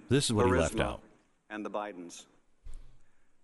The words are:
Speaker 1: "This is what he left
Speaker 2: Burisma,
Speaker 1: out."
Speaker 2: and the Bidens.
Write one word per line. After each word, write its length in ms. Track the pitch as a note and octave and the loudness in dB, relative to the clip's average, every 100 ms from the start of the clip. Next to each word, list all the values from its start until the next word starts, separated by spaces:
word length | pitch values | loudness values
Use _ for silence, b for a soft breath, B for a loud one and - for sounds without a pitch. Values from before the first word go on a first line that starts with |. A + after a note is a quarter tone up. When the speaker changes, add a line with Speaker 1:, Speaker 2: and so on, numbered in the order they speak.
| - | 0
Speaker 1:
"This 160 | C3+ - | 2 4
is 80 | |
what 140 | G#2+ F#2+ | 4 4
he 40 | |
left 240 | F2 D#2+ - | 4 2 0
Speaker 2:
Burisma, 80 | |
Speaker 1:
out." 180 | B1+ A1+ - _ _ _ _ | -2 -4 -14 _ _ _ _
Speaker 2:
and 140 | G#2+ G#2 | -10 -6
the 60 | |
Bidens. 540 | G#2 G#2 F2+ E2+ - - _ _ _ - - - - - - - _ | -6 -6 -10 -14 -16 -20 _ _ _ -12 -12 -12 -20 -20 -20 -20 _